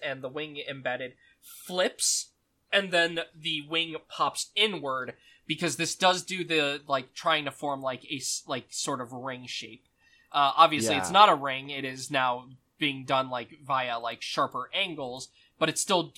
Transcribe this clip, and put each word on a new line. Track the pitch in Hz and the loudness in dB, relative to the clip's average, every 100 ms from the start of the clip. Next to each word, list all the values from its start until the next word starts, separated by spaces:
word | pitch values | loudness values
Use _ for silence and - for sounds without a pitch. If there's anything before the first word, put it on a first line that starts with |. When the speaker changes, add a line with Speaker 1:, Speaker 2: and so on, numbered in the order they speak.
Speaker 1:
and | 151 135 | -8 -6
the | 131 | -8
wing | 147 156 147 139 | -8 -8 -10 -10
embedded | 135 127 123 127 - _ _ | -6 -4 -4 -8 -12 _ _
flips, | - - - 180 196 - - - - _ _ _ - | -20 -18 -6 -2 0 0 0 0 -4 _ _ _ 0
and | 202 190 | 0 2
then | 170 170 170 - | 2 2 0 -8
the | 160 165 156 147 | -10 -8 -6 -4
wing | 165 165 156 - | -4 -2 -8 -8
pops | - 147 - - - | -2 -2 -2 -6 0
inward, | 214 175 139 131 120 - _ _ - | 0 0 -4 -4 -6 -12 _ _ -8
because | 156 170 143 | -2 -2 0
this | 160 | -4
does | - 190 180 | 2 4 4
do | 139 185 | -2 -6
the, | 165 160 143 143 143 | 0 2 2 -2 -2
like, | 135 127 | -4 -4
trying | - 170 156 | -2 2 2
to | 143 | 0
form, | - 147 139 | -6 -6 -4
like, | 131 123 135 | -4 -6 -8
a | 143 | -8
s-, | - - - | -6 -6 -6
like, | 127 - | -8 -6
sort | - 156 131 | -6 -4 -4
of | 120 | -6
ring | 127 131 127 123 | -10 -10 -10 -10
shape. | - 110 113 _ _ _ _ _ | -12 -12 -16 _ _ _ _ _
Uh, | 143 139 - | 2 4 8
obviously, | 160 151 113 101 | 6 6 2 2
it's | 175 | 4
Speaker 2:
Yeah. | |
Speaker 1:
not | 190 208 | 8 8
a | 156 | 8
ring. | 139 131 139 | 2 -4 -6
It | 139 | -6
is | 135 131 131 | -6 -8 -2
now | 139 127 123 127 127 _ - | 2 2 0 -6 -20 _ -2
being | 147 135 | -2 -2
done, | 127 131 131 | 0 0 0
like, | 123 117 - | -4 -8 -12
via, | 135 131 123 117 | -2 0 0 -2
like, | 117 117 | -4 -6
sharper | - - 135 127 123 | -6 -2 -2 -2 -6
angles, | 170 190 151 131 127 - _ _ - | -4 -4 -4 -8 -10 -14 _ _ -2
but | 160 | 0
it | 151 | 0
still | - 185 151 | 2 0 0